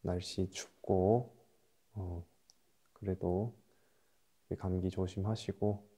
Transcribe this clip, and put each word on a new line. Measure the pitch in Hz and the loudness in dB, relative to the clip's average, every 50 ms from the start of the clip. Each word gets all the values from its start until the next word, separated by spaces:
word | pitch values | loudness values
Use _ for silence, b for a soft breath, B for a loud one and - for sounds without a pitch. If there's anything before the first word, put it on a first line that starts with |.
날씨 | - 92 87 90 92 - - - 95 92 | 0 0 -2 -2 -2 -4 -2 -2 -2 -2
춥고, | - - - - - _ - - 104 92 92 98 110 123 127 - - - - _ _ _ _ _ _ _ _ _ _ | -2 -8 -12 -12 -14 _ 0 2 4 6 6 6 6 4 2 -2 -12 -20 -20 _ _ _ _ _ _ _ _ _ _
어, | 104 95 90 87 87 87 - _ _ _ _ - _ _ _ _ _ _ _ _ | -8 -6 -6 -6 -8 -10 -12 _ _ _ _ -20 _ _ _ _ _ _ _ _
그래도 | - - 101 92 92 92 87 90 92 107 120 117 - _ b b b b b b b b b b b b b _ _ _ _ 92 - | -8 -4 -4 -2 0 0 0 2 2 0 -2 -6 -10 _ b b b b b b b b b b b b b _ _ _ _ -8 -4
감기 | - 95 92 92 90 92 | -2 -2 0 0 0 0
조심하시고 | - - 92 90 - 101 95 104 110 107 - - - - - 104 104 101 - - - | 0 0 -2 -2 0 -2 0 0 -2 -2 -2 -6 -4 -2 0 0 0 -2 -6 -16 -20